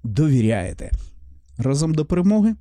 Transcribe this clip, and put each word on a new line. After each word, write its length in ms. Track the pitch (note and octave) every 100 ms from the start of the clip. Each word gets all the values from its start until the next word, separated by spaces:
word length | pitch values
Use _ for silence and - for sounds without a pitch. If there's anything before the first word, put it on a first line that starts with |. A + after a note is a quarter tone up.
довіряєте. 840 | A#2+ G#2 D#3 C3 A2 G#2+ F2 - - - - - - - _ -
Разом 360 | C3 C#3 D#3+
до 100 | D#3
перемоги. 500 | D3+ F3+ F3+ G#3+ G#3+ A3